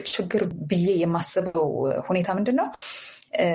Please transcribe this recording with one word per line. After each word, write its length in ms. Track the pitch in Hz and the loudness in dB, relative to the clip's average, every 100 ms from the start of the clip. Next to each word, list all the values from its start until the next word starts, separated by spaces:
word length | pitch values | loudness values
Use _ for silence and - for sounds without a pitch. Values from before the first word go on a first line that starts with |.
| - | -2
ችግር 380 | - 180 208 180 170 | -4 0 0 0 -4
ብዬ 240 | 151 175 180 180 | 0 2 4 4
የማስበው 680 | 170 170 - 190 180 170 147 117 135 120 | 2 0 0 0 0 0 0 0 0 0
ሁኔታ 260 | - 185 175 | 0 0 0
ምንድን 220 | 185 240 269 | 0 2 2
ነው? 120 | 392 - - - - - - | 0 -6 -12 -12 -12 -10 -4
እ፣ 120 | - 175 | 0 2